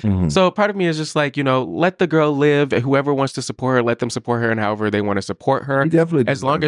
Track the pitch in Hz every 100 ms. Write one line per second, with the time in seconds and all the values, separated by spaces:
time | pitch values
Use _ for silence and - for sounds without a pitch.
0 | 110 92 85 147 185 196 208 196 175 156
1 | 151 156 143 147 135 131 101 87 180 -
2 | 180 160 151 143 147 143 143 104 127 139
3 | 143 139 135 - - - 127 127 117 117
4 | 117 117 120 117 117 113 104 107 107 104
5 | 104 98 - 98 - 135 139 139 151 165
6 | 165 160 151 135 127 151